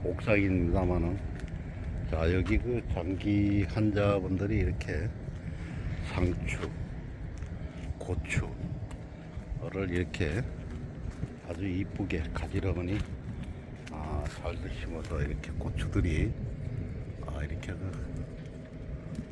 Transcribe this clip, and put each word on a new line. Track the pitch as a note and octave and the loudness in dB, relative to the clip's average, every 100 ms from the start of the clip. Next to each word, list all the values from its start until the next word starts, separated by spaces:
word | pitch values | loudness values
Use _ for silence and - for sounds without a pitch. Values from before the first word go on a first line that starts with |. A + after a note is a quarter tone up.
옥상입니다마는, | E2+ F2+ - G#2 G2 F#2 E2+ F#2 F2+ F2+ E2+ F#2+ - - - - - - - - - | 0 0 4 6 8 6 6 6 6 4 4 2 -2 -4 -4 -6 -6 -6 -4 -2 0
자, | D#2+ E2 | 2 4
여기 | F#2 E2 A2 | 4 6 4
그 | A#2+ A#2+ - | 4 0 2
장기 | - F2 F#2+ G2+ G2+ G2+ G2+ | 0 0 0 4 6 6 6
환자분들이 | G2 - G#2+ G2+ G2+ G2+ F#2+ F#2+ G2+ G#2+ | 4 4 4 6 6 6 4 2 4 4
이렇게 | F2+ - - D#2+ G2+ - - - - - - - - - - | 4 2 0 0 0 -2 -6 -6 -6 -6 -6 -4 -4 -4 -2
상추, | F2+ F2+ F2 E2 - D2+ - - - - - - - - - - - - - | 2 2 2 0 -2 -4 -4 -6 -6 -8 -8 -8 -6 -8 -6 -8 -8 -8 -6
고추를 | - F2+ - - - - - - - - - - - - - - E2 G2 G2 | -2 -2 0 0 0 -4 -4 -4 -6 -8 -10 -12 -10 -10 -6 -4 -2 -2 2
이렇게 | F2 F2+ - E2+ E2 C3 - - - - - - - - - - | 2 2 2 2 2 -2 -4 -6 -6 -6 -6 -8 -6 -8 -8 -8
아주 | E2+ G2 | -4 -2
이쁘게 | F#2 F#2+ - G#2 E2+ D#2 | 0 -2 -2 0 0 0
가지런히, | D#2+ D2+ F#2+ F#2+ E2+ F2 G2+ - - - - - - - - - | -2 0 0 2 2 2 0 0 -4 -6 -6 -6 -8 -10 -10 -8
아, | D#2 D#2 D#2+ D2+ - | -6 -2 -2 -2 -4
잘 | F2 F2 D2+ C2 | -4 -4 -4 -4
심어서 | - D#2+ D2 D#2+ | -4 -4 -2 0
이렇게 | D2 D2+ - D#2 | 0 0 -4 -4
고추들이, | - - G2 - F2 D2+ - - - - - - - - - - - | -2 0 2 4 4 6 4 2 -4 -4 -4 -4 -4 -6 -6 -6 -6
아, | C#2 | -4
이렇게 | D2 F2 - | -2 -4 -4
그, | F2 F#2+ F2 - - - - - - - - - - - - - | -4 -4 -4 -6 -6 -6 -8 -10 -10 -12 -10 -8 -8 -6 -8 -8